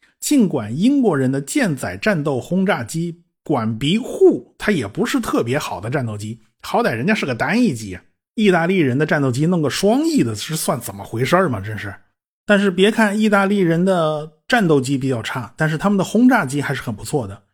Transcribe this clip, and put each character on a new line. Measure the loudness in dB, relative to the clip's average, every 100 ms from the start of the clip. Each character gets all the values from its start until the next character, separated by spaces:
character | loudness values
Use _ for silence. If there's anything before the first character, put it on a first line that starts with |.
| _ _
尽 | 2 4 4
管 | 2 -4 2
英 | 4 4
国 | 4 4
人 | 2
的 | 0
舰 | -2 0 0
载 | 0 -4 -4
战 | 0 0
斗 | 0 -2
轰 | -2 0 0
炸 | -2
机 | -4 -6 -6 -8 _ _
管 | -4 -2 -2 -2
鼻 | 0 0
户 | -2 4 6 4 -4 -6
它 | -2
也 | -2 -2
不 | -4 -2
是 | -2
特 | -2 -2
别 | 0 -2
好 | -4 -8
的 | -6
战 | -4
斗 | -4 -6
机， | -10 -12 _ _
好 | -4 -2
歹 | 0
人 | 0 0
家 |
是 | -2
个 | -2
单 | -4 -2 0
翼 | 0
机 | -2 -8
啊， | -14 -18 _ _
意 | 0 2
大 | 4 2
利 | 2
人 | 2 0
的 | 0
战 | 0
斗 | 0
机 | 0 0
弄 | 0
个 | -2
双 | 0 2 2
翼 | 2 0
的 | 0
是 | -2 -6
算 | -6 -4 -6
怎 | -8
么 | -12
回 | -10 -4
事 | 0 2
儿 | 0
嘛， | -2
真 | -8 -10
是。 | -12 -14 _ _ _ _
但 | 0 2
是 | 2
别 | 2 2
看 | 2 0 2
意 | 2
大 | 2 2
利 | 2
人 | 2 2
的 | 2 2 0 -2 -8 _ -2
战 | 2 4
斗 | 2
机 | 2 -2
比 | -2
较 | -4
差， | -6 -10 -10 -4
但 | -4
是 | 0
他 | 0
们 | 0
的 |
轰 | 0 2 4
炸 | 4
机 | 0 -4
还 | -4
是 | -6
很 | -8
不 | -10
错 | -6 -4 -6
的。 | -10 _